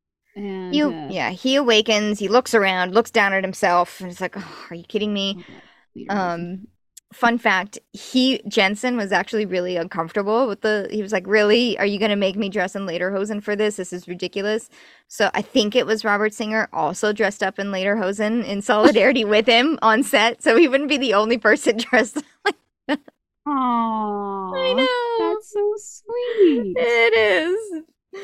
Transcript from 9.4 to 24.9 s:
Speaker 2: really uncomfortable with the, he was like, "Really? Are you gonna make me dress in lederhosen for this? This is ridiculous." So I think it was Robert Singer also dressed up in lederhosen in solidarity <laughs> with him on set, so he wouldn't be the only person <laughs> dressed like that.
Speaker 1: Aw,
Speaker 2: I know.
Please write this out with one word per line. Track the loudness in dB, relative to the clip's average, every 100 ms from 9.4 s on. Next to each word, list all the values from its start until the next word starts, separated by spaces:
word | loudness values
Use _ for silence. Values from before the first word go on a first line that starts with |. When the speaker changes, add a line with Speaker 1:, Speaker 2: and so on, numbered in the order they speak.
| -2
Speaker 2:
really | -2 -2 -4
uncomfortable | -6 -6 -4 -4 0 0 0
with | -2
the, | -2 -2 -2
he | -6
was | -4
like, | -4 0
"Really? | 2 4 4 2 0
Are | -2
you | 0
gonna | -2 0
make | 0 -2
me | -4
dress | -4 -4 -4
in | -6
lederhosen | -4 -4 -4 -4 -6
for | -4 -2
this? | -2 -2
This | -8
is | -10 -10
ridiculous." | -8 -8 -6 -4 -4 -6 -20 -20 _ _
So | -2 0
I | 0
think | -2 0 2
it | 0 0
was | -2
Robert | 0 0 0
Singer | -2 -4 -2 -2
also | -2 -4 0 -2
dressed | 0 -2 0
up | -6 -4
in | -6
lederhosen | -2 -2 0 -2 -2 -2 -2 -4
in | -6
solidarity | 0 4 6 6 4 2 2
<laughs> |
with | 2 4
him | 4 4 2
on | 2 2
set, | 2 2 2 2
so | 2 4
he | 4
wouldn't | 4 0
be | -2
the | 2
only | 2 2 2
person | 2 2 2 0
<laughs> | 2
dressed | 2 2 -4 -10 _ -6
like | -6 _ _ -6
that. | -6 -6 _ _ _ -4
Speaker 1:
Aw, | 0 0 0 0 -2 -4 -4 -6 -6 -6
Speaker 2:
I | -4 -2
know. | 2 2